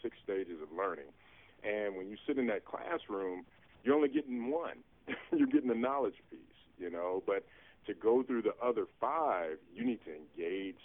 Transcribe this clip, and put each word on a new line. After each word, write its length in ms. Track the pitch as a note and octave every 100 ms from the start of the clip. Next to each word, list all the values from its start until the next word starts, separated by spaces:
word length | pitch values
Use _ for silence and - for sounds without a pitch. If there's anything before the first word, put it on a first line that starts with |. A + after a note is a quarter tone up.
six 160 | A2+ -
stages 400 | - F#2+ F2 D#2+
of 80 | D2+
learning. 420 | E2 G2 D#2+ C#2+ - - - - -
And 320 | G#2+ G#2+ G#2 F#2
when 120 | F#2+
you 80 | G#2 -
sit 100 | C3+
in 80 | A#2+
that 180 | G2
classroom, 800 | - - - E3+ - G2 F#2+ F2+ E2+ - - -
you're 140 | A#2+ D3+
only 120 | C#3+
getting 420 | C#3+ C#3+ B2 A#2+
one. 340 | D#3+ C#3 A#2+ - - -
<laughs> 240 | C3 -
You're 140 | E3 C3+
getting 220 | D3 B2+
the 60 |
knowledge 460 | A2+ C3 C#3 A#2 - -
piece, 100 | D#2+ - - - -
you 120 | F2
know. 320 | E2+ F2+ F#2+ G2
But 180 | G2 - - - - -
to 80 |
go 280 | - A2 B2
through 200 | C3 A#2+
the 120 | G#2 -
other 260 | A#2+ A2+ F2+ -
five, 580 | A#2+ D#3+ D3 F#2 D#2+ D#2 -
you 100 | F2
need 160 | B2 A2+
to 80 | -
engage 640 | D2+ D2+ - E2+ F#2+ F#2+ E2+